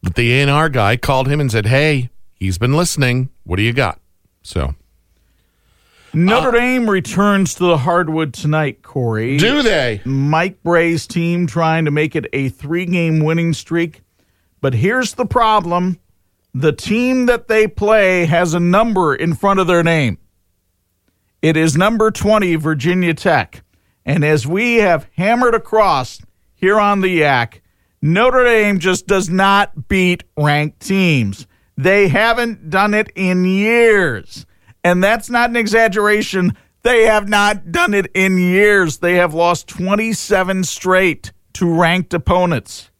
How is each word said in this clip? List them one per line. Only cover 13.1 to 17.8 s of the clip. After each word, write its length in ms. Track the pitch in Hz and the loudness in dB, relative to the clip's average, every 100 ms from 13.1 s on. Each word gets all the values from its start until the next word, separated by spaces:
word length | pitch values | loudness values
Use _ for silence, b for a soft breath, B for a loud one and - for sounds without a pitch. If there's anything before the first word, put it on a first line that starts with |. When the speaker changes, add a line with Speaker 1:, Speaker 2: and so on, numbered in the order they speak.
| 160 | 0
Speaker 2:
winning 320 | 156 165 165 | 0 0 -2
streak. 480 | 156 - 170 170 - _ _ _ _ _ _ | -4 -4 -4 -4 -8 _ _ _ _ _ _
But 140 | 139 | -4
here's 400 | 123 170 254 240 | 0 0 0 -4
the 100 | - | -4
problem. 760 | 247 254 220 214 170 175 180 175 _ _ _ _ _ | -2 2 2 2 0 -2 -2 -4 _ _ _ _ _
The 200 | 123 151 | -2 -2
team 540 | - - 214 247 254 247 | -2 -4 -2 0 0 0
that 200 | 240 - | 0 0
they 220 | 220 214 | 0 0
play 560 | - | 0